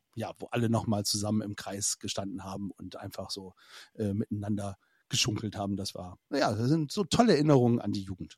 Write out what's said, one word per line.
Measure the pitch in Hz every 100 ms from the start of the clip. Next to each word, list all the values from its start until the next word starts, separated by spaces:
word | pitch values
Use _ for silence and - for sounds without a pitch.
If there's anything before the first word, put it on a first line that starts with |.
| _ -
ja, | 107 -
wo | -
alle | 120 113
nochmal | 113 - 104 101
zusammen | 107 104 107
im | 104 101
Kreis | - 101 - -
gestanden | 101 - 98 92
haben | 92 98 98 -
und | 92 -
einfach | 98 - 95
so, | - 92 - - - - -
äh, | 104
miteinander | 101 - 107 101 101 101 98 _ _ -
geschunkelt | 127 - 104 107 101
haben, | 101 98
das | 92 -
war, | 90 - -
ja, | - 139
das | 107 123
sind | 160 147
so | -
tolle | 190 - 240
Erinnerungen | 147 151 139 120 120
an | 104
die | 104
Jugend. | 95 92 80